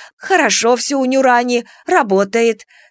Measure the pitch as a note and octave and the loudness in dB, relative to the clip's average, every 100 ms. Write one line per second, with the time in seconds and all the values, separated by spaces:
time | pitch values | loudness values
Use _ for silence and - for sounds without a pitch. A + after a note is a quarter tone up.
0 | - _ - F4+ B3 - A3+ A#3+ - C#4 | -20 _ -2 0 0 0 0 0 -2 -2
1 | B3+ C4+ C4 A#3+ B3 A#3+ A#3 - - F4+ | 0 2 2 2 0 -4 -6 -14 -2 0
2 | A3+ F#3+ G3 A3+ A#3 A3 - - _ | 2 0 0 0 0 -2 -12 -20 _